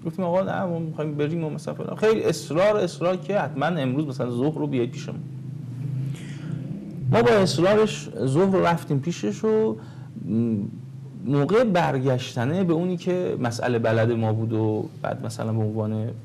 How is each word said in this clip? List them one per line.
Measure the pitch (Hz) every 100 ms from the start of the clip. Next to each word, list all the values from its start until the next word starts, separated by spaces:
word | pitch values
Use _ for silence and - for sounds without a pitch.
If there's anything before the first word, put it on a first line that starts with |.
| 165
گفتیم | 160
آقا | 180 180
نه، | 190 175
ما | 185 165
می‌خوایم | 160 156 156
بریم | 147 147 170
و | 156
مثلاً | 147 -
فلان. | - - -
خیلی | 214 220
اصرار، | - 165 - 147 208 214
اصرار | 180 143 170 185
که | 151 202
حتماً | 147 143 151
امروز | 175 131 131 151
مثلاً | 131 123
ظهر | 120 143 151
رو | 147
بیاید | 131 117
پیش | - -
ما. | - - - - - - - - 131 135 - - - - - - - - - 127
ما | 202
با | 240
اصرارش | 220 180 135 180 214 220 - - -
ظهر | 131 139 196
رو | 185 170
رفتیم | 170 - 143
پیشش | 151 175 208 202
و | 220 220 220 220 - - - - - 110 117 107 104 - - - - - 110
موقع | 143 143 214
برگشتنه | 240 175 151 135 131 123 - 127 120 175
به | 180
اونی | 160 180 175
که | 185 180 180 -
مسئله | 123 113 123 120
بلد | 117 113 113
ما | 117 110
بود | 110 113
و | 110 110 107 - -
بعد | - 120 117
مثلاً | 113 113
به | 110
عنوان | 107 110 107 110 113 120